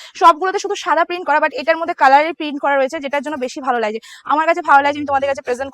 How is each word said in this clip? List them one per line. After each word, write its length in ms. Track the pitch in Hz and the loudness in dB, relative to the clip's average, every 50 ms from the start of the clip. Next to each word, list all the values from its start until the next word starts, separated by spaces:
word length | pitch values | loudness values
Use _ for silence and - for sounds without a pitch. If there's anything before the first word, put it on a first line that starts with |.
| - - - - | -10 -16 -2 4
সবগুলোতে 380 | 381 330 330 302 339 381 370 403 - | 6 6 6 6 2 -2 -2 -2 -4
শুধু 100 | 381 403 - - | -6 -8 -6 -2
সাদা 200 | 359 302 311 339 339 | 0 2 2 0 0
প্রিন্ট 160 | 349 359 370 285 | -2 -6 -2 0
করা, 100 | 285 302 302 | 0 2 2
but 80 | 311 302 - | 0 -2 -4
এটার 160 | 294 320 330 330 | -2 0 0 0
মধ্যে 140 | 330 320 359 - 302 | 0 -6 -2 2 4
কালারের 320 | 269 269 285 302 320 339 - | 6 6 6 4 2 -4 -6
প্রিন্ট 200 | 320 294 277 285 - | -8 -8 -6 -4 -2
করা 100 | 285 285 277 | 0 0 0
রয়েছে, 160 | 269 269 311 330 277 | 0 -2 -4 -6 -8
যেটার 180 | 269 262 285 247 | -6 -6 -4 -4
জন্য 100 | 302 311 285 247 | -4 -8 -6 -8
বেশি 140 | 262 - 311 262 | -8 -8 -8 -4
ভালো 120 | 254 247 240 226 | -2 -2 -2 -2
লাগছে, 160 | 214 220 226 - - - - - - 269 | -4 -6 -8 -12 -14 -20 -14 -6 -2 0
আমার 140 | 302 320 311 | 0 2 0
কাছে 120 | 339 349 320 311 | 0 0 2 4
ভালো 120 | 294 277 277 | 4 4 4
লাগছে, 140 | 285 294 294 | 2 -2 -4
আমি 80 | 294 277 | -4 -2
তোমাদের 180 | 277 269 269 277 | -2 -2 0 -2
কাছে 120 | 277 269 285 | -4 -4 -4
প্রেজেন্ট 240 | - 247 240 269 277 | -6 -6 -6 -6 -6